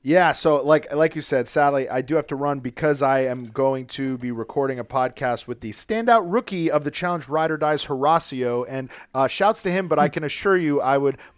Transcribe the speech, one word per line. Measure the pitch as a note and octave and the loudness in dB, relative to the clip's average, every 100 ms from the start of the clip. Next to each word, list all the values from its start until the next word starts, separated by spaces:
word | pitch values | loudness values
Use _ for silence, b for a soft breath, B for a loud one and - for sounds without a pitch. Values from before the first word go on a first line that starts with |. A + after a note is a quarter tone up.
Yeah, | C3 E3+ E3+ | 4 4 4
so | C3+ D#3+ D3 | 4 2 2
like, | C#3 D#3 - | 4 2 2
like | C#3+ D#3+ D#3 | 0 0 0
you | |
said, | C#3+ C3+ A#2+ | -2 -2 0
sadly, | D#3 C#3+ C#3 C3 | 2 2 2 -2
I | B2+ | -4
do | B2+ | 0
have | D#3 D3 | -2 -2
to | C#3 | -4
run | C#3+ C#3 | -2 -2
because | B2 A#2+ D#3 C#3+ | -6 -2 0 2
I | C#3 C3+ | 2 2
am | C3 B2+ A#2+ | 0 -4 -8
going | A#2+ C3+ C3+ B2+ | -2 0 0 -6
to | - C3+ B2+ | -6 -6 -4
be | B2 | -6
recording | A#2 A2+ - C3+ B2+ | -6 -6 -2 -2 -4
a | |
podcast | A#2 C3+ B2+ - C3 A#2+ - | -4 -2 -2 -2 -4 -4 -6
with | B2 | -10
the | A2+ | -10
standout | G#2 - A3 A#3 A3+ | -12 -6 -2 4 4
rookie | F3 G3+ - F#3+ D#3+ | 4 -2 -2 -2 0
of | D3 | 0
the | C#3+ | -2
Challenge, | C#3+ F3+ F3 B2+ | -6 -4 -4 -2
Ride | D3+ D#3+ | -2 0
or | D#3 | 0
Dies, | D3+ D3+ | 0 0
Horacio. | - C#3 C#3 E3 - C3 B2 A#2+ B2 | -2 -2 2 2 0 -4 -2 -2 -4
And, | C3+ C3 B B | -6 -10 B B
uh, | - C3+ | 0 0
shouts | - G3+ A3 | 2 0 0
to | G3 | -2
him, | F3+ F#3 | -2 0
but | D3+ | 2
I | D3 | 2
can | D#3+ | 0
assure | D3+ - G3 F#3 | -6 -4 2 2
you | D#3+ C#3+ | 2 0
I | C3 C#3 | 2 2
would | C#3 B2+ B | 2 -2 B